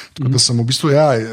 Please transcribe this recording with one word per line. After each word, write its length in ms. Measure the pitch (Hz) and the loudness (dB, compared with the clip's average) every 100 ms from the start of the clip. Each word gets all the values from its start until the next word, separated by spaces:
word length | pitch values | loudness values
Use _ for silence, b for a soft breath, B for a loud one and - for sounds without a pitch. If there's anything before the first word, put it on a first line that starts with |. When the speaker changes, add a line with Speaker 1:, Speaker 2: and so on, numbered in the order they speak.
| B | B
Speaker 1:
Tako 140 | - | -6
da 40 | 131 | -2
Speaker 2:
Mhm. 80 | 123 | 0
Speaker 1:
sem 180 | - 120 | 0 0
v 80 | |
bistvu, 260 | 117 135 165 | -2 -2 2
ja, 220 | 147 151 117 113 | 2 4 2 -2